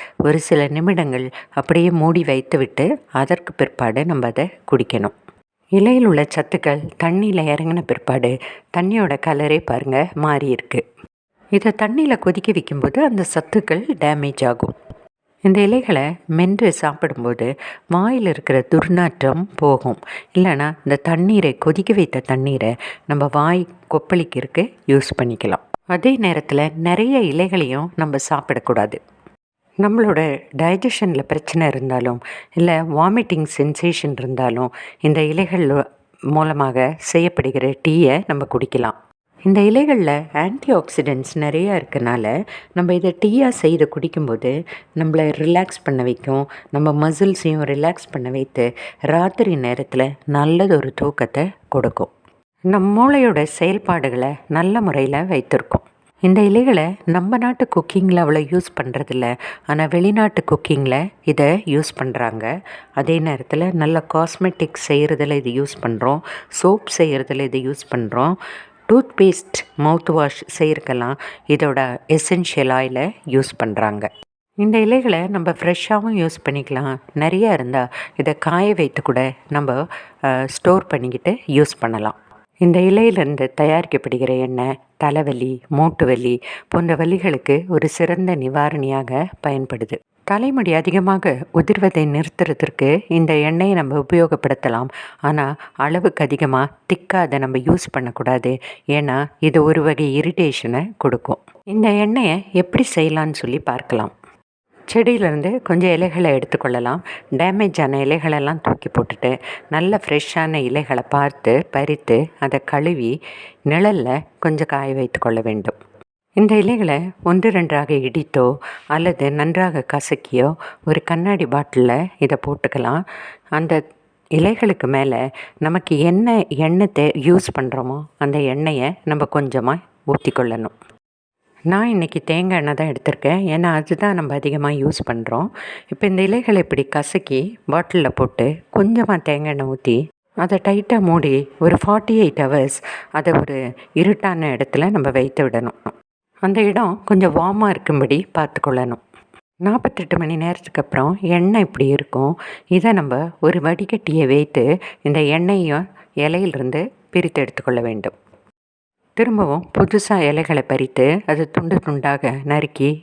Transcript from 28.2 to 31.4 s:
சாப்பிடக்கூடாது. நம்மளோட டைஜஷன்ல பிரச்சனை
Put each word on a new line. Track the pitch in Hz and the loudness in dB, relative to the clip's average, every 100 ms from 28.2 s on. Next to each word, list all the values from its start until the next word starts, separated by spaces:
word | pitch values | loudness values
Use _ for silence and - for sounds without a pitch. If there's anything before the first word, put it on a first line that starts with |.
| - | -2
சாப்பிடக்கூடாது. | 147 - 135 - 117 104 - _ _ - _ _ _ _ - | -4 -2 -4 0 0 0 -4 _ _ -20 _ _ _ _ -2
நம்மளோட | 208 226 214 160 160 139 - 139 | 0 2 2 2 0 -2 -8 -2
டைஜஷன்ல | 165 190 247 - 196 143 | 0 2 0 -2 -2 -2
பிரச்சனை | 139 151 | -2 -4